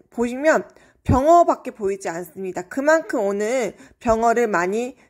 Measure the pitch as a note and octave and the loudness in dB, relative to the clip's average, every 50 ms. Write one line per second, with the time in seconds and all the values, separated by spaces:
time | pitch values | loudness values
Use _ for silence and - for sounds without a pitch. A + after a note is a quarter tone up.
0 | _ _ - - A#3 B3 A#3+ B3+ C#4+ D#4 D4+ G#3+ F3+ - _ _ _ _ _ _ | _ _ -6 -6 -4 -4 -4 -2 2 2 2 2 0 -4 _ _ _ _ _ _
1 | _ - C4+ B3+ C4+ D#4 E4+ F4 E4+ E4+ C#4+ - - B3+ B3+ - A3 F#3+ G3 F#3+ | _ 0 0 2 4 6 6 6 6 4 2 -2 -4 -12 -10 -6 -6 -6 -4 -4
2 | - G3+ E3 E3+ F3+ F3 - F#3+ F#3+ F#3 F3 - F3+ - - - C4+ D4 D#4 E4 | -6 -8 -8 -8 -10 -12 -12 -12 -10 -8 -8 -8 -10 -10 -8 -4 0 2 2 2
3 | D#4+ D#4+ - C4+ G#3 G3 G3+ G3+ G#3+ G#3+ B3 C4+ A#3 F#3 - - - - _ _ | 0 -2 -4 -2 -2 -2 -2 -2 -2 -2 -2 -2 -2 -4 -6 -10 -20 -20 _ _
4 | - A#3+ A3+ A3+ A3+ A#3 A3+ A#3 A#3+ A3 G3+ E3+ F3 F#3 G3 A3 A#3+ B3 C4+ _ | -2 0 0 2 2 2 2 2 0 0 0 0 0 0 -2 -4 -4 -6 -10 _
5 | _ _ | _ _